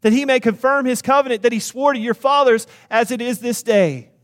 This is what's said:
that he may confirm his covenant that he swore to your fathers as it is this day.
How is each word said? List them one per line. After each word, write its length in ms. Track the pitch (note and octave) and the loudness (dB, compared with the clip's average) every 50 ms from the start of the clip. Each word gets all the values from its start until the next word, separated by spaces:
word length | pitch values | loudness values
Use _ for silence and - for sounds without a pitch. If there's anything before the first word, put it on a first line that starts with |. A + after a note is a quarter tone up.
that 140 | _ G#3+ A3 | _ 2 2
he 100 | B3+ C#4+ | 2 2
may 160 | C4+ C4 B3+ | 2 0 0
confirm 460 | - A#3 G#3 - - C4 C4+ C#4 C4+ | 0 0 -4 0 0 0 0 0 0
his 160 | B3+ B3 - - | -2 -4 -4 0
covenant 400 | - C4 C#4+ C#4 C4 A#3+ G#3+ F#3+ | 0 2 2 2 0 -2 -2 0
that 100 | A#3+ A#3 | -2 -2
he 80 | A3 | -2
swore 320 | - - - A#3+ C4+ C#4+ C#4 | -8 -8 -8 -2 0 0 0
to 60 | B3 | 0
your 160 | G#3+ A#3+ A3+ | -2 -4 -4
fathers 520 | - - C#4 C#4+ C#4+ C#4+ B3+ A#3 A3+ A3 _ - - _ _ | -2 0 0 2 4 4 4 4 2 0 _ -20 -20 _ _
as 220 | - A3+ A#3+ - | 0 0 0 0
it 100 | B3+ A#3 | -2 -6
is 200 | A#3+ B3 B3 F#3 | -4 -4 -6 -4
this 220 | A3 A#3+ A#3 - - | -4 -6 -6 -6 -2
day. 460 | A3+ A3 G3+ F#3+ D#3+ C#3 B2+ A2+ _ _ _ | 0 2 2 2 2 -2 -6 -12 _ _ _